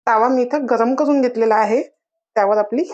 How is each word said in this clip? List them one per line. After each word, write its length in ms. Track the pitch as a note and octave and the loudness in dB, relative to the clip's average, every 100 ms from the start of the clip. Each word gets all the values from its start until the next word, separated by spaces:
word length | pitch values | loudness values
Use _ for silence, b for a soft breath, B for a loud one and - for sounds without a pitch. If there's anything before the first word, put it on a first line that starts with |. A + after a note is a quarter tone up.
| - | -2
तावा 200 | A3 A#3+ | 0 2
मी 140 | B3+ | 0
इथं 240 | B3 D4 B3 | -2 -2 0
गरम 240 | A#3 A3+ C4 | 0 0 0
करून 260 | D4 C#4+ | 0 0
घेतलेला 340 | B3 A#3 A3+ A3 | 0 0 2 2
आहे, 260 | G#3 A#3+ - _ _ _ _ - | 2 -2 -4 _ _ _ _ -2
त्यावर 220 | G3 G#3+ | 0 0
आपली 260 | G#3 B3 F4+ | 0 -2 -4